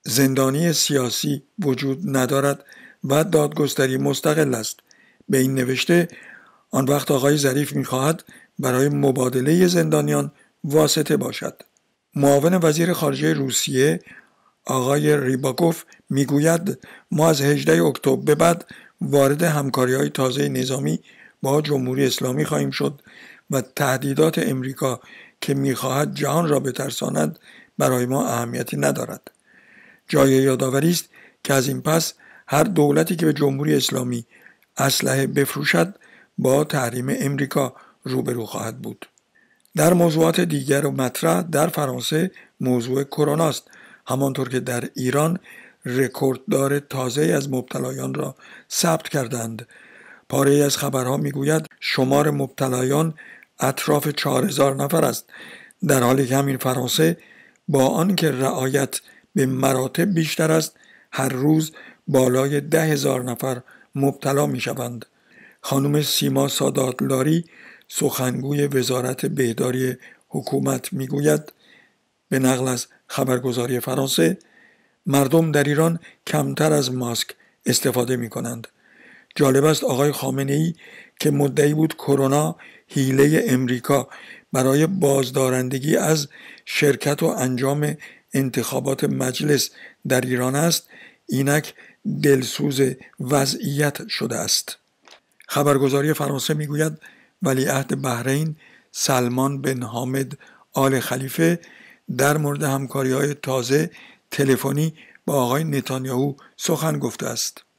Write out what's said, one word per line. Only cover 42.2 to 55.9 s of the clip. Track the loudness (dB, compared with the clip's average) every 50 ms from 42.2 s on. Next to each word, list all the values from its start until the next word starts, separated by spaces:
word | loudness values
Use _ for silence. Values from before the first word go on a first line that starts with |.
| -2 -2 -6 -12 -20 _ _ _
موضوع | -2 0 0 0 0 -2 -2 -2 -4
کرونا | -4 -2 0 0 0 2 2 0 0
است. | 0 -4 _ _ -20 -20 -20 -20 -20 -20 _
همانطور | -6 -2 -2 0 -2 -2 -4 -6 -4
که | -4 -4
در | -4 -4 -6 -6 -6 -8 _
ایران | -4 -4 0 2 2 2 2 0 -4 _ -16 -20 -20 -20 -20 _ _ _
رکورددار | -4 -2 0 0 -2 -2 -2 0 0 0 -2 -2 -2 0 0 2 2 0 -2
تازه‌ای | -4 _ -6 -4 -4 -4 0 0 0 2 2
از | 0 0 -2
مبتلایان | -4 -4 -6 -6 -8 -8 -6 -6 -6 -8 -8 -6 -6
را | -6 -6 -8 -8 _ -20 -20 -20 -20 -16 _ -4
ثبت | 0 2 2 2 0 -2 -4
کردند. | -4 -4 -4 -4 -6 -6 -6 -8 -10 -12 -14 _ -20 -20 -20 -20 -20 -20 -20 -20 -20 -20 _ _
پاره‌ای | 0 2 4 4 6 4 4
از | 2 0
خبرها | -2 -4 -2 -2 -2 -2 -2 -2
می‌گوید | -2 -2 -4 -4 -2 0 0 0 0 -2 -4 -16 _
شمار | -8 -4 0 0 2 4 4 4 4 2
مبتلایان | 0 0 -4 -6 -4 -4 -2 -2 0 0 0 0 2 2 0 0 -4 -8 -18 -20 -20 -20 -20 _ _ _
اطراف | -2 -2 -2 -2 0 0 0 2 0 -2
چهار | -4 -4 -2 0 0 0 0
هزار | 0 2 2 2 2 2
نفر | 0 -2 0 0 2 2
است، | 0 0 -4 -10 _ -20 -20 -20 -20 -20 -20 -20 -20 _ _ 0
در | 2